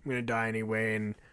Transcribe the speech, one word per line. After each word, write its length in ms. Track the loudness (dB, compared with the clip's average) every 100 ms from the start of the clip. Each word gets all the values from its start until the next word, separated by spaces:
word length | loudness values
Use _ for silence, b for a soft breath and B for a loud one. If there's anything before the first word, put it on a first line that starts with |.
I'm 60 | -4
gonna 100 | -2
die 280 | 0 0 0
anyway, 460 | 0 0 0 2
and 200 | 0 -2 -6 b